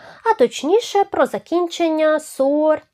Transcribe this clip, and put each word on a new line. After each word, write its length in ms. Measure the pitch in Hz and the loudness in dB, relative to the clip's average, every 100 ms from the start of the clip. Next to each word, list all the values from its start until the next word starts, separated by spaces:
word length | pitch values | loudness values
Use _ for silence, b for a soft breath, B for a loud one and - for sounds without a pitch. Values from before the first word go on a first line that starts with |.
| B B | B B
а 100 | 453 | -2
точніше 720 | 427 240 - 277 427 - 403 | 2 2 0 0 0 0 -2
про 220 | 392 - 254 | 0 0 -2
закінчення 960 | - - 339 339 - 330 311 311 311 | -2 -4 -2 -2 -2 -2 0 0 0
сур, 580 | 302 - 269 294 311 302 _ | -4 -2 0 2 2 0 _